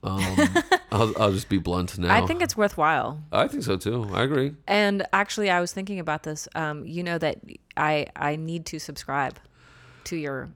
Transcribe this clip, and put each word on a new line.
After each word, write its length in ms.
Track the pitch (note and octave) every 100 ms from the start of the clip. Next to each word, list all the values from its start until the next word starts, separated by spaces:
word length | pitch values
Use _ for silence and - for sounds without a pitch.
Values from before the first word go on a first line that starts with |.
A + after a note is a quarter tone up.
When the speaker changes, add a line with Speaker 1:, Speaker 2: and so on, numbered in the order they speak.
Speaker 1:
Um, 200 | - -
Speaker 2:
<laughs> 680 | - - D4 F4 - F4+ -
Speaker 1:
I'll, 220 | G#2 A2 -
I'll 120 | G#2
just 160 | F#2+ -
be 80 | G2
blunt 400 | E2+ F2+ F2+ -
now. 160 | F2
Speaker 2:
I 120 | G#3+ -
think 160 | E4+
it's 140 | F4 -
worthwhile. 680 | G3+ - D3+ D3+ - D3+ -
Speaker 1:
I 160 | - F#3+
think 140 | -
so 120 | B2 F#2+
too. 320 | G2 A#2+ G#2+
I 100 | F#2+
agree. 300 | C3 D3 C#3 D3+ -
Speaker 2:
And 380 | G#3 G#3 G3+ -
actually, 380 | G3 G3+ - G3+
I 100 | F3+
was 140 | F3
thinking 260 | - F#3+ G3
about 240 | D#3+ D#3
this. 240 | - D#3 - D#3+
Um, 300 | D#3 D3+ -
you 180 | E3
know 140 | F3 E3+
that 220 | D#3 - - - _ -
I, 320 | D3+ D3+ - -
I 220 | C#3+ D3+
need 280 | D#3+ E3+ E3
to 120 | D#3+
subscribe 580 | - C#3+ - C#3 C3 - - _ - - - - -
to 100 | E3
your 340 | D3 C3+ B2+